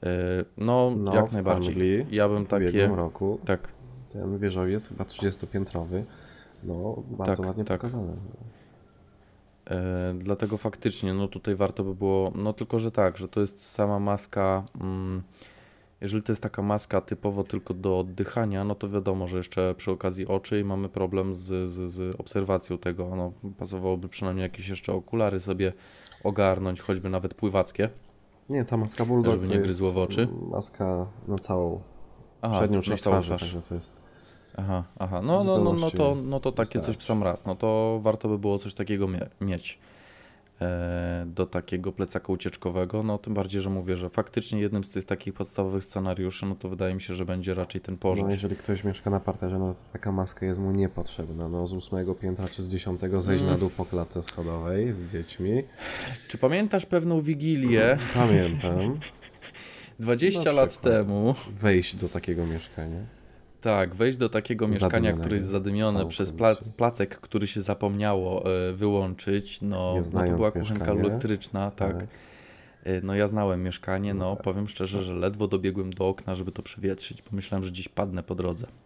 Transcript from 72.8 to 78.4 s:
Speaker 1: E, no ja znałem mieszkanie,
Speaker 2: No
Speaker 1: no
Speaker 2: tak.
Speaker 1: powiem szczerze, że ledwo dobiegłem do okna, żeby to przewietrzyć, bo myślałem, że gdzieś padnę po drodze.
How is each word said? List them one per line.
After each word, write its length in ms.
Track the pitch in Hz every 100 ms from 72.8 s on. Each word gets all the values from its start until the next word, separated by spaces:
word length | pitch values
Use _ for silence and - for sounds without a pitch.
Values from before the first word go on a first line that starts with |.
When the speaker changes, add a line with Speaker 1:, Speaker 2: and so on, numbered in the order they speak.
Speaker 1:
E, 160 | - 92
no 120 | 95
ja 140 | 98 104
znałem 340 | 107 101 90
mieszkanie, 520 | 90 90 - 95 101
Speaker 2:
No 100 | 98
Speaker 1:
no 120 | 92 98
Speaker 2:
tak. 80 |
Speaker 1:
powiem 240 | - 95 101
szczerze, 340 | - 95 98
że 120 | 92
ledwo 340 | 87 90 104 104
dobiegłem 420 | 95 95 95 92
do 160 | 92 95
okna, 260 | 95 -
żeby 180 | 92 92
to 100 | -
przewietrzyć, 600 | - - 95 95 - 113
bo 60 | -
myślałem, 320 | 98 95 98
że 60 | 95
gdzieś 180 | 90 90
padnę 340 | - 98 90
po 120 | 82
drodze. 320 | 90